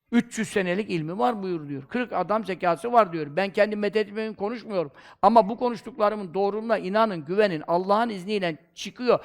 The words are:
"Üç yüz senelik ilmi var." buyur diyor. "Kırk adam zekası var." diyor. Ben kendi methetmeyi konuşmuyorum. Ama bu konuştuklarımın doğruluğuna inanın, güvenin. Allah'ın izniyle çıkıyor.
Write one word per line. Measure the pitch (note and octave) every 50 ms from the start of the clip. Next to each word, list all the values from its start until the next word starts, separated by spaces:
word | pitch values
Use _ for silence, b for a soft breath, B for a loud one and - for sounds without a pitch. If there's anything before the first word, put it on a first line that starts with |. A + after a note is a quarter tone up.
| _ _
"Üç | A#3 A#3+ A#3 A#3 - A3
yüz | G#3+ -
senelik | - G#3 F#3 F3+ F3 G3+ A3 G3
ilmi | F#3+ E3 D3+ D#3+ F3+ G#3
var." | B3 B3 A#3 G#3
buyur | F#3+ F#3 F3 D#3+ D3 C#3+
diyor. | C#3+ C3 C3 -
"Kırk | - B3 B3 -
adam | - F3 F3+ D#3+ G#3 A3 G#3
zekası | F#3 F#3 - F#3 F3 E3+ E3+ - A#3+
var." | A#3+ A#3 G#3 F3+
diyor. | E3 D#3+ D3+ C#3+
Ben | C#3+ F3 G3 G3+
kendi | - G#3 G3+ G#3+ G#3
methetmeyi | G#3 G#3 G#3 - G#3+ G#3+ G3+ G3+ A3 A3 A3 G#3
konuşmuyorum. | - G3 G#3 B3 A3+ - A3 G3+ F3+ D#3+ C#3 b b b b b b
Ama | - G3+ A3+ A#3 G#3 G3
bu | A3+ -
konuştuklarımın | B3+ A#3+ A#3 F#3+ - A3+ - - G#3+ G#3 G#3+ G#3+ G3+ E3+ D3+
doğruluğuna | F#3+ G3+ G3 G3 A3 A3 A#3 A3 F#3
inanın, | E3+ F#3 G3 G#3+ A3+ A3 F#3+ E3 C#3+
güvenin. | D3 F#3 G#3 G#3+ G3+ E3+ D3+ - -
Allah'ın | E3+ F3 F#3 G3 G3+ G#3+ A#3+ A#3+
izniyle | G#3 F#3 F3 G3+ G#3+ G3+ F#3 E3+ D#3 - _ _ _
çıkıyor. | - - G3+ - - B3 A#3+ - -